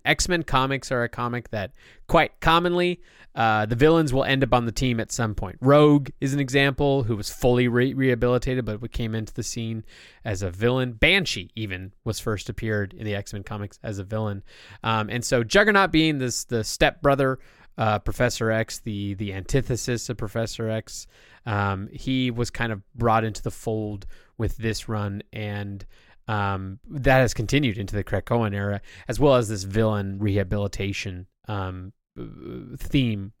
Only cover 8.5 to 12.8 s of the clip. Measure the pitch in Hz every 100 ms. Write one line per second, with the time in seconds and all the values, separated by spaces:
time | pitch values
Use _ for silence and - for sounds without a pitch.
8.5 | 127 110 107 117 - 113 110 107 - -
9.5 | 120 113 113 - - - - 110 104 95
10.5 | 92 117 131 123 113 151 190 170 - -
11.5 | - 107 92 95 - 117 101 117 104 -
12.5 | 90 110 107